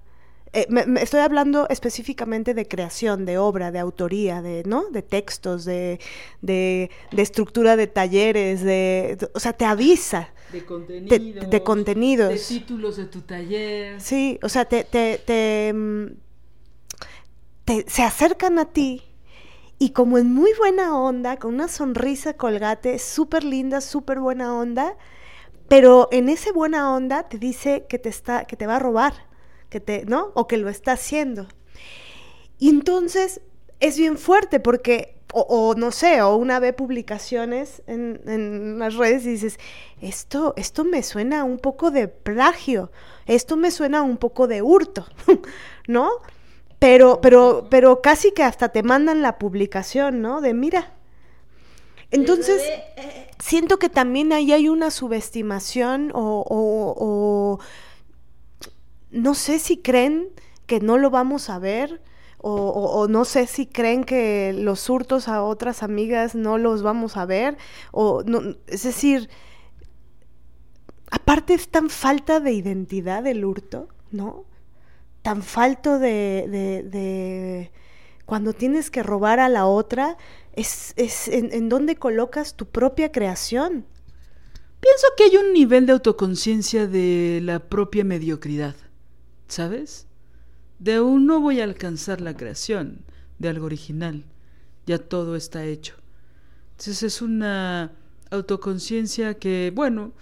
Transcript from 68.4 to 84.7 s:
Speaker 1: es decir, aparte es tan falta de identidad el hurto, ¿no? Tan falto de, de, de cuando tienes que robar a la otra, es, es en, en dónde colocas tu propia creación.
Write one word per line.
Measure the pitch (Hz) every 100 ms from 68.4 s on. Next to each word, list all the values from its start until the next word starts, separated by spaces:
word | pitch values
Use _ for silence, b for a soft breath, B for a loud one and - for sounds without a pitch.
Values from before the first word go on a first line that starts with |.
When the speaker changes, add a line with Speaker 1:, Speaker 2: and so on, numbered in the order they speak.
| 196 - -
Speaker 1:
es | 196
decir, | 254 240 285 269 220 b b b b b - - - - - - - - - - - - -
aparte | - - 294 302
es | 349 -
tan | 320 311
falta | - 269 285 285 320
de | 285
identidad | 214 190 190 185 190 180 196 262
el | 226
hurto, | 196 190 - 247 339 - -
¿no? | 208 202 - 392 - - - - - - -
Tan | 220 208
falto | 185 226 247 262 302 277
de, | 254 214 202 190 -
de, | 202 196 190
de | 190 196 190 190 185 185 185 180 175 b b b b b -
cuando | 214 214
tienes | 214 254 311 294
que | 254
robar | 196 202 208 233
a | 254
la | 233 190
otra, | 202 214 240 285 339 b b b
es, | - 220 - - -
es | 233 - -
en, | 254 233
en | 233 226
dónde | 262 302 320
colocas | 254 220 240 302 294 -
tu | 220
propia | 233 262 262 311
creación. | 262 196 180 - 240 339 302 - - - b b b b b b